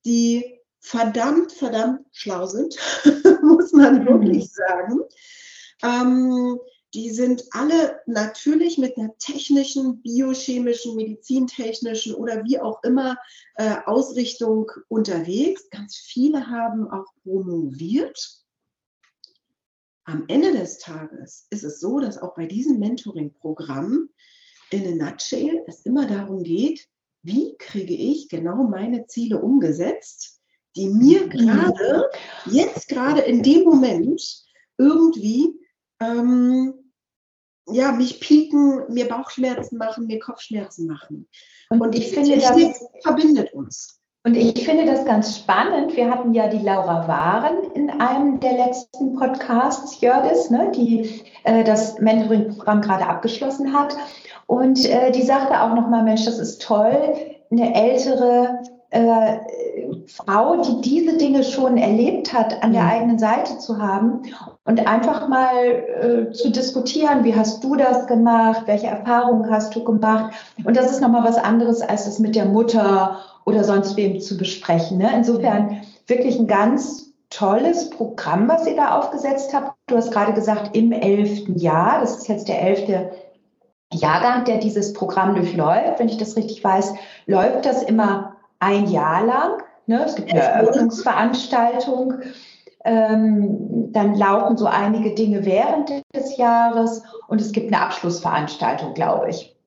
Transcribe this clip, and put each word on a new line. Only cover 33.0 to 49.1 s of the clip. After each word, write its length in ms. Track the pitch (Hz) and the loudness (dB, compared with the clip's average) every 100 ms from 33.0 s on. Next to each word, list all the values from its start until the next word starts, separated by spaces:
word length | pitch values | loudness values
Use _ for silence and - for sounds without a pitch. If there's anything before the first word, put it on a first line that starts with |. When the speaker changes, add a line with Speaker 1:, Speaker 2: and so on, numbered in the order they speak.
| 262 302 | 0 0
Speaker 1:
in 240 | - 240 | 2 2
dem 220 | 269 330 339 | 6 6 6
Moment 800 | 294 247 175 226 - - - _ _ _ - | 6 4 0 -2 -4 -8 -16 _ _ _ 2
irgendwie, 760 | 269 330 330 226 208 240 320 - _ _ _ _ | 4 6 4 2 -2 0 0 -2 _ _ _ _
ähm, 960 | 226 240 240 247 247 254 262 262 _ _ _ _ _ _ _ _ - | -4 -2 2 2 2 2 -2 -6 _ _ _ _ _ _ _ _ -6
ja, 240 | 226 277 | 0 0
mich 300 | 233 254 - | 0 -2 -4
pieken, 600 | - 302 311 285 277 262 - | 4 4 4 2 2 2 -4
mir 220 | 240 240 | -4 -4
Bauchschmerzen 680 | 247 262 - 254 - - 233 | -6 -10 -4 -4 -4 -10 -8
machen, 300 | 220 220 226 | -8 -8 -8
mir 120 | 220 | -8
Kopfschmerzen 680 | - - - 214 202 - 165 | -10 -16 -10 -10 -10 -10 -10
machen. 400 | 147 - - - - _ _ _ | -10 -14 -18 -18 -20 _ _ _
Speaker 2:
Und 120 | 233 | 0
Speaker 1:
Und 120 | 226 | 2
Speaker 2:
ich 140 | 233 220 | -2 -2
Speaker 1:
die 80 | - | 0
Speaker 2:
finde, 220 | 285 277 | 4 6
das 180 | 254 330 | 6 6
Speaker 1:
Technik 180 | 330 - - - | 4 0 -16 -6
verbindet 500 | 311 277 311 269 - | -2 4 4 4 0
uns. 440 | - - - - _ _ _ 233 | -8 -14 -16 -20 _ _ _ 0
Speaker 2:
Und 100 | 233 | 4
ich 300 | 226 247 - | 4 2 0
finde 200 | 311 269 | 2 2
das 200 | 269 269 | 0 2
ganz 320 | 214 - - | 0 0 -6
spannend. 580 | - 190 311 330 320 - | 0 0 2 0 -2 0
Wir 140 | 240 | 0
hatten 220 | 247 240 | 0 0
ja 160 | 226 214 | 2 0
die 100 | 214 | 0
Laura 480 | 196 196 180 165 165 | 0 0 0 -2 -2
Waren 640 | 143 165 214 294 349 - | -2 0 0 0 -2 -4
in 160 | - 285 | -4 -4
einem 500 | - 240 269 285 262 | 0 -2 2 0 0
der 260 | 269 247 226 | 0 2 0
letzten 500 | 247 - - 262 | -2 -12 -6 -6